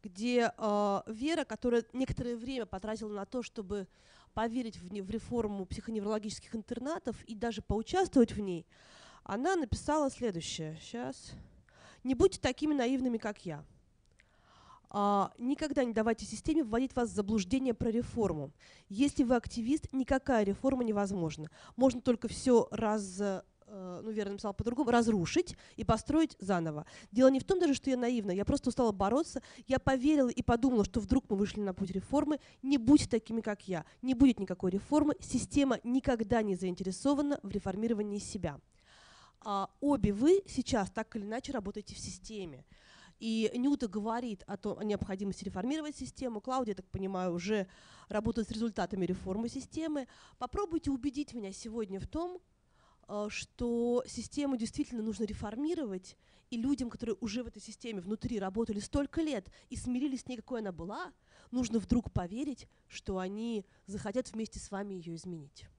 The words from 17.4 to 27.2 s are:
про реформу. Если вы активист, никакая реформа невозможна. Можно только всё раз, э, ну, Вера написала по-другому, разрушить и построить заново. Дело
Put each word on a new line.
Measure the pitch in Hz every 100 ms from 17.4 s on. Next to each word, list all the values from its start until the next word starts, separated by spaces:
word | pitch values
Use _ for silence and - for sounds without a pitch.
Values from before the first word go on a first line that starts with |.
| 180 262 262
про | 226 233
реформу. | 220 233 240 202 156 143 - - - _
Если | 202 285 -
вы | 240 247
активист, | - - 226 302 -
никакая | 269 254 262 - 247
реформа | 202 196 269 262
невозможна. | 233 208 196 196 165 151 156 - - -
Можно | 262 247
только | 262 233 226
всё | - - 233 -
раз, | 214 220 214 196 185
э, | 202 190 - _ -
ну, | 208 185 180 220
Вера | 214 202
написала | 196 214
по-другому, | 196 226 240 269
разрушить | 240 233 214 165 311 349 - - -
и |
построить | 214 220 - 302 320 -
заново. | 190 185 165 147 - - -
Дело | 208